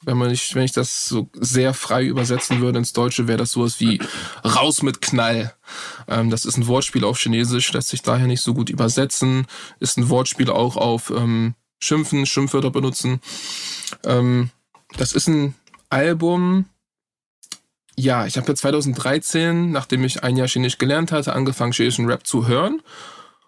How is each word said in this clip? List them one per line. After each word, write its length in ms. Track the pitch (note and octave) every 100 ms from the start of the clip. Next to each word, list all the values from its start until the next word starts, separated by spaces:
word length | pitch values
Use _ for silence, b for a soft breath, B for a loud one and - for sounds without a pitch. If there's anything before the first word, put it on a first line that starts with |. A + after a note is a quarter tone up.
Wenn 160 | - B2
man 100 | B2
nicht, 240 | A#2+ - C3
wenn 80 |
ich 100 | B2+
das 320 | - B2+ - -
so 240 | A#2 -
sehr 400 | - B2 B2+ C3
frei 300 | C3 - A#2+
übersetzen 560 | C3 B2+ A#2+ B2 - B2+
würde 200 | B2 B2
ins 120 | A#2+
Deutsche, 380 | - A#2+ - A#2
wäre 80 | A2+
das 140 | A#2+
sowas 260 | B2+ A#2+ -
wie 220 | A2+ G2 B B F2+ B
Raus 380 | A2+ A#2 D3 -
mit 200 | C#3 -
Knall. 540 | - B2 A2+ A2+ A2+ - B B B B -
Ähm, 200 | A#2 A2+
das 140 | A2+
ist 140 | - -
ein 100 | A#2
Wortspiel 380 | B2+ - B2 G#2
auf 120 | B2+
Chinesisch, 540 | A#2 A2+ A#2+ B2 -
lässt 160 | - -
sich 140 | -
daher 260 | - B2 B2+
nicht 140 | B2
so 120 | A#2
gut 160 | A#2 A2+
übersetzen. 800 | - A2+ B2 C#3 - C3 C3 C3 B B B
Ist 180 | C3 -
ein 120 | A#2+
Wortspiel 400 | B2 C3 - B2
auch 260 | - B2 A#2
auf, 360 | A#2+ A#2 -
ähm, 440 | A#2+ A#2 A2+ A2+ - _ _
Schimpfen, 460 | - D#3 D3+ C#3+ C#3
Schimpfwörter 460 | - C#3 C3+ C3+
benutzen. 500 | C3+ C3 - C3 B2+ B B B B B B B B
Ähm, 460 | - B2 B2 B2 B2 - _ - _ -
das 160 | B2+
ist 160 | - -
ein 260 | D3+ C#3+ - _ - _
Album, 760 | C3+ D#3+ E3 E3 F3+ F3+ F#3+ F#3+ _ _ _ _ _ _ _ - - _ _ _ -
ja, 300 | C3 B2 G2
ich 120 | C3
hab 120 | B2+
ja 60 | C#3
zweitausenddreizehn, 1160 | C#3 D3 C#3 B2+ B2+ D#3 - E3 E3 E3+ F3
nachdem 320 | C#3+ - B2+
ich 200 | C3 - B2+
ein 100 | B2+
Jahr 140 | B2+
Chinesisch 280 | B2+ B2+ -
gelernt 360 | B2+ D3+ E3
hatte, 200 | D#3 C3+
angefangen, 380 | C3 C3+ C3 A#2+
chinesischen 340 | B2 A#2+ A#2+ A#2
Rap 200 | B2 -
zu 200 | A#2+ A#2
hören. 340 | B2 F#3+ D#4 B B B B B B